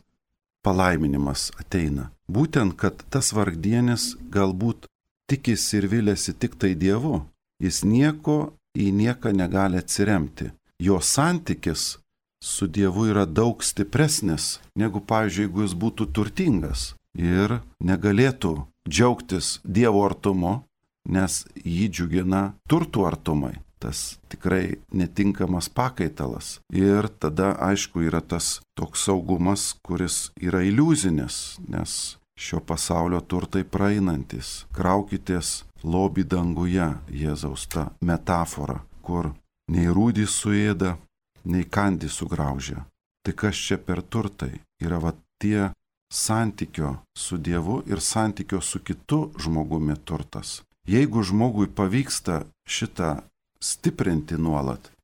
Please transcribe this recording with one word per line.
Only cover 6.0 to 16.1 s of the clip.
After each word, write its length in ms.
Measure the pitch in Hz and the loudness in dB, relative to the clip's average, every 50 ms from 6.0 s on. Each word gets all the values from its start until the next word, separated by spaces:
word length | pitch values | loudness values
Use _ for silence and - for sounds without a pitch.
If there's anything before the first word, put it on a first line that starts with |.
| 107 104 95 - - 95 82 | 4 2 2 2 0 -4 -4
tik 180 | - 123 120 - - | -2 -4 -4 -2 0
tai 120 | 107 95 92 | 0 0 2
Dievu, 460 | 76 87 95 101 117 139 160 120 78 73 - _ _ _ _ _ - | 4 4 2 2 2 0 -2 -2 -2 -4 -6 _ _ _ _ _ -4
jis 220 | - 90 - - - | -2 -2 -2 0 2
nieko 680 | 101 113 123 143 156 151 151 - 151 151 151 151 151 - _ _ _ - | 4 4 6 4 4 2 0 0 0 0 0 0 -4 -8 _ _ _ -4
į 140 | - 104 98 98 | 0 0 2 2
nieką 400 | 104 107 120 123 - - 113 101 | 2 2 2 0 -2 0 0 2
negali 480 | 95 90 87 - 95 98 95 90 90 | 2 2 2 2 2 2 2 2 0
atsiremti. 720 | - - - - 101 104 104 90 71 65 - - - 67 - _ _ _ _ | -2 -2 0 0 2 2 2 2 0 -2 -6 -8 -10 -10 -10 _ _ _ _
Jo 220 | - 82 98 98 85 | 0 2 4 4 4
santykis 960 | - - - 135 147 175 180 165 - - 87 - - 85 76 - - - - - _ _ _ _ _ _ _ - | 2 0 2 2 2 2 2 0 -2 -4 -4 -2 -2 -2 -2 -2 -4 -6 -6 -10 _ _ _ _ _ _ _ -14
su 260 | - - - - 101 | -10 -6 -4 -2 -2
Dievu 420 | 87 78 101 98 95 90 104 113 107 | -2 2 2 2 2 4 2 2 4
yra 160 | 101 104 98 | 4 4 2
daug 380 | 82 76 107 113 120 110 - - | 2 2 2 2 2 0 -2 -4
stipresnis, 960 | - - - 143 - - - 156 151 - - 107 87 78 - - - - - - - - | -4 -2 -2 -2 0 2 2 2 2 2 0 0 0 0 0 -2 -4 -6 -8 -12 -8 -2
negu, 260 | 95 110 110 95 104 | 0 0 0 0 -2
pavyzdžiui, 460 | - - 113 110 110 101 85 98 104 | -2 0 2 2 2 2 0 0 0
jeigu 180 | 98 85 101 107 | 0 0 0 0
jis 100 | 95 87 85 | 0 0 0
būtų 300 | 110 113 - - 110 - | -2 -2 0 -2 -4 -2